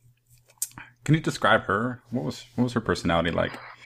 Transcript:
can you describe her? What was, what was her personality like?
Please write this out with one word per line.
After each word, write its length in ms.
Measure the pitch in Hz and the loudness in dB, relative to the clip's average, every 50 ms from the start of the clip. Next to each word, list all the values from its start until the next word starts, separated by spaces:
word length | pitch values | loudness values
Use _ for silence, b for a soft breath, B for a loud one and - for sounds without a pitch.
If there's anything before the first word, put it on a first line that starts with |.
| _ _ _ _ _ _ _ _ _ _ _ _ - - - - B B B B - | _ _ _ _ _ _ _ _ _ _ _ _ -10 -10 -10 -12 B B B B 0
can 100 | - 151 | 2 2
you 80 | 160 | 2
describe 440 | 147 160 - - - 101 110 104 - | 2 0 -2 2 4 4 4 4 4
her? 360 | - 95 101 117 127 123 - _ - | 2 0 0 0 -2 -6 -8 _ -8
What 160 | 117 127 151 | -6 -6 -4
was, 180 | 139 - - - - - | -6 -6 -8 -12 -8 -4
what 80 | - 123 | -2 -2
was 100 | 123 123 | 0 0
her 80 | 117 | -2
personality 480 | - - 90 - - 87 82 85 82 85 | 0 0 0 0 0 0 2 2 2 0
like? 220 | 85 87 87 85 - - - - B B B | 0 0 0 -2 -4 -8 -14 -16 B B B